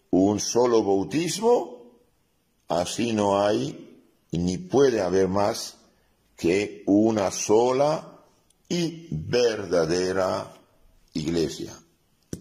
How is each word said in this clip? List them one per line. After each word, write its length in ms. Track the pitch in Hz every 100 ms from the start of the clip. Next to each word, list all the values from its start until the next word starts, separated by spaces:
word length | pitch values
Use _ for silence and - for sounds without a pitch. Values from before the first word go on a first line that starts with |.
| _
un 280 | 87 98 104
solo 440 | - 117 123 113
bautismo, 1160 | 101 98 87 147 170 175 226 247 349 - - _ _ _ _ _ _ _ -
así 420 | 82 - - 117
no 320 | 110 101 98
hay 560 | 104 113 139 - - - _ _ _
ni 260 | 82 90 90
puede 440 | - 127 139 110
haber 260 | 90 95 92
más 500 | 101 104 113 - - _ _ _ _ _ -
que 460 | 82 95 104 - -
una 460 | 101 110 110 92
sola 880 | - - 107 120 127 147 160 - - _ _ _ _ -
y 380 | 175 165 165 -
verdadera 1400 | 78 87 120 120 107 95 87 80 90 92 92 92 101 - - _ _ _ _ _
iglesia. 640 | 82 76 85 73 - - - _ _ _ _ _ -